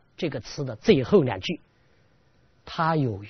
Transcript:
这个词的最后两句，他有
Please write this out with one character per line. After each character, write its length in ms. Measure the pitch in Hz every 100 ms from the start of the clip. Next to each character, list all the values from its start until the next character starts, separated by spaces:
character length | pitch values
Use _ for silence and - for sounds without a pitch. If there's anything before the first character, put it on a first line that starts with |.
| _ -
这 120 | 160
个 120 | 135
词 240 | - -
的 120 | 131 110
最 260 | - 147
后 200 | 120 196
两 180 | 127 95
句， 200 | - 160 _ _ _ _ _ _ _ _ _ _
他 320 | - - 160 160
有 280 | 127 98